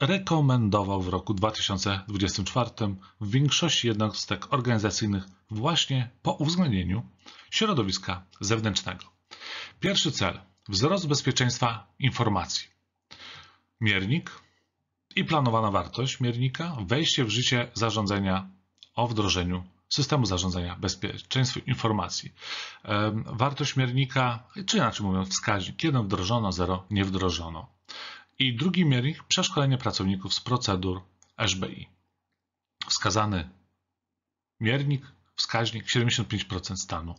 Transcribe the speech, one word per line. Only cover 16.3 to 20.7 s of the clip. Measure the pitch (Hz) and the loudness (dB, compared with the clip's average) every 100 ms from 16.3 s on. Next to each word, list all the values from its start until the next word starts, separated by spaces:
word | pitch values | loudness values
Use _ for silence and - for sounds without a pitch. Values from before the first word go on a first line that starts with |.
| 117 131 131 170 139 92 | 0 -2 -2 -6 -6 0
wejście | 127 165 - | 0 2 2
w | 117 | 2
życie | 107 127 123 120 | 0 2 0 0
zarządzenia | - 113 107 98 101 98 95 95 - _ _ - | -2 0 0 0 2 2 0 -4 -14 _ _ -10
o | - 120 | -2 0
wdrożeniu | 110 104 87 87 90 92 _ _ | 2 2 2 0 -2 -6 _ _
systemu | - 139 147 107 | -2 2 2 2
zarządzania | 92 95 90 87 | 2 0 -2 -4